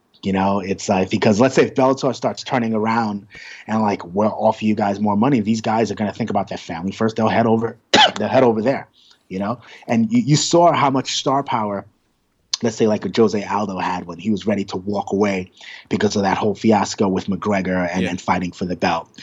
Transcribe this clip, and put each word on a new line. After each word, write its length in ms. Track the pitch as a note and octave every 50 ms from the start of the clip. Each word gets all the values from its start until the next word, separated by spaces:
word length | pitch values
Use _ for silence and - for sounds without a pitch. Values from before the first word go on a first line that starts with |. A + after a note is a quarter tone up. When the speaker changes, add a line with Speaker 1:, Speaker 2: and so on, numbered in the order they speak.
| _ _ _ _ -
Speaker 1:
You 80 | G2
know, 260 | F#2+ F#2+ F#2+ G2 G2 G2+
it's 300 | F2+ G2 F#2+ F#2 - -
like, 220 | G2+ F#2+ F#2+ F#2+
because 300 | A2 G2 - A2+ G2+ G#2
let's 140 | B2+ C3+ -
say 80 | D#3+ B2+
if 100 | - -
Bellator 360 | C#3+ C3 C3+ C3+ - D3+ C3
starts 300 | A2+ - - A#2 G#2 -
turning 320 | - - C3+ B2 A2+ A2+ A2
around 540 | G#2+ A2 A2 A2+ A#2 A2+ G#2+ G#2 G2+ G2 - - - - - - - - G#2+
and, 140 | A2 A2
like, 220 | A2 G#2 F#2+ - F2
"We'll 280 | E2+ F2 G2+ A2 G#2
offer 320 | - - G#2 A2 - - G#2+
you 100 | G#2+ G#2
guys 240 | - G#2 G2+ G2+ G2+
more 180 | G#2+ G#2 G2+
money," 220 | G2+ A#2 C#3 D3 A2+
these 220 | G2 A2 A2+ A2
guys 320 | - A2+ G#2+ A2+ A2 G2+
are 20 | G2
gonna 180 | - G#2+ G2
think 160 | - - A2+ G#2
about 200 | G2+ G2+ F#2+ -
their 100 | F#2+ -
family 320 | - - - F2 F#2 G2
first. 240 | F#2+ - A2 A2 -
They'll 140 | A#2 A2 G#2+
head 180 | G2+ A2 A2+
over, 320 | A2+ A2+ A2+ A#2 A2+ - - _ _ -
<coughs> 200 | G#5+ G5+ - - G#2
they'll 80 | G#2+
head 160 | G2+ A#2+ C3
over 180 | C3 A#2+ G#2+ A2
there, 280 | G#2+ C3+ C3 G2 - - _ _ _ - - _ _ -
you 100 | F2+ F#2+
know? 220 | G2 G#2 B2+ - - - - - -
And 260 | - A#2+ A2+ A2+ G#2+
you, 80 | A#2 B2
you 140 | A#2 C#3 D3+
saw 380 | D3+ - - E3+ E3+ E3+ E3+
how 180 | C#3+ C3+ C#3+ C#3
much 240 | C3+ C3 - - -
star 300 | - - D3 C3+ C#3 C3+
power, 420 | - C3 A#2 G#2+ G#2 G2+ G2 - _ _ _ _ _ _ _ _ _ _ _ _ _ - - -
let's 100 | A2+ -
say, 140 | - A2+ G#2+
like, 160 | G#2+ G2 -
a 80 | F#2+ -
Jose 260 | - A2 G#2 G#2 G2+ G2
Aldo 340 | G2 G2 G2+ G3+ - - -
had 280 | - - - F#2+ F2+
when 120 | E2+ E2+ E2
he 140 | - A2
was 120 | G#2 F#2 -
ready 200 | G#2+ G#2 G2 F#2+
to 120 | - -
walk 360 | F#2 F2+ G2+ G#2 G2 - -
away 400 | G2 G2 G#2 G2+ G2 F#2 F#2 - _ - - - - - - -
because 280 | G#2+ F#2 G#2+ G2+ -
of 60 | G2+
that 140 | G2 F#2 -
whole 200 | - A2+ G#2+ F#2+
fiasco 500 | - - A2 G#2+ G2 F#2 - - - G#2
with 200 | F#2+ F#2 F2+ -
McGregor 640 | - F#2+ E2 - G#2+ G2+ F#2+ F2+ F#2 F#2 F#2 F2+ E2+
and, 140 | F2+ F#2
Speaker 2:
Yeah. 80 | F2+ F2
Speaker 1:
and 100 | F2 -
fighting 300 | - - F2+ F#2 F#2 F2
for 140 | - - G2
the 100 | E2+ F2
belt. 340 | - - E2+ E2 - - _ _ -